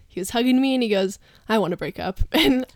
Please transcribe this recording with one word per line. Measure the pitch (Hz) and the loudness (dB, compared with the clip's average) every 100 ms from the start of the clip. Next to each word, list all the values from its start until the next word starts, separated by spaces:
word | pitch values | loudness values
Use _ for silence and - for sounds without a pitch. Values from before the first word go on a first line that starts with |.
| - | -14
he | 180 | -10
was | 185 | -6
hugging | 233 247 254 | -2 2 2
me | 269 262 | 2 0
and | |
he | 226 | 0
goes, | 196 190 - _ _ - | 0 -2 -4 _ _ -2
"I | 220 | 0
wanna | 170 175 | 0 -2
break | 151 - | -6 -6
up." | - - - | -6 -2 0
<laughs> | |
And | 311 302 254 254 | 2 2 2 -2